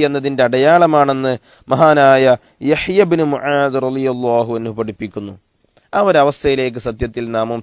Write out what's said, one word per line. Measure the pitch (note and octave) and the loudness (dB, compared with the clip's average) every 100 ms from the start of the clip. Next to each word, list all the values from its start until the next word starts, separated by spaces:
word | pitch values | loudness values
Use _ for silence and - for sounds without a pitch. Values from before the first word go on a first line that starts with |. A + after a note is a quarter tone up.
| D3 | 0
എന്നതിൻ്റെ | C#3+ C3+ C3+ A#2+ | -2 -4 -2 0
അടയാളമാണെന്ന് | B2+ C#3+ F3 E3+ D3+ C#3 C3+ C3 B2 _ - - | 2 4 4 4 4 2 0 -2 -6 _ -18 -4
മഹാനായ | C3 D#3 D3 C#3 C3+ C3 B2 _ - C#3 | 2 4 6 6 6 4 2 _ -8 -2
യഹ്യ | D3+ - F#3+ F3+ | -2 0 0 2
ബിൻ | E3 D3+ C#3 | 2 0 -2
മുആദ് | C#3 C#3+ C#3 C3 C3 | -2 -2 0 -2 -4
റളിയല്ലാഹു | C3+ C3 B2 B2 A#2 A#2 A#2 | -2 -4 -2 0 0 0 -4
അൻഹു | A2+ G#2+ | -6 -6
പഠിപ്പിക്കുന്നു. | A2 G#2 A2 G#2 G2+ F#2+ _ _ _ _ _ | -8 -8 -12 -12 -14 -16 _ _ _ _ _
ആ | G3+ G3+ | -2 2
ഒരവസ്ഥയിലേക്ക് | D#3+ C#3+ - D3 C3+ B2+ A#2+ A#2+ | 2 2 0 -2 -2 -2 -6 -8
സത്യത്തിൽ | A2+ B2 A#2+ A#2 A2+ | -8 -8 -8 -6 -4
നാമും | A2+ A#2 | -4 -6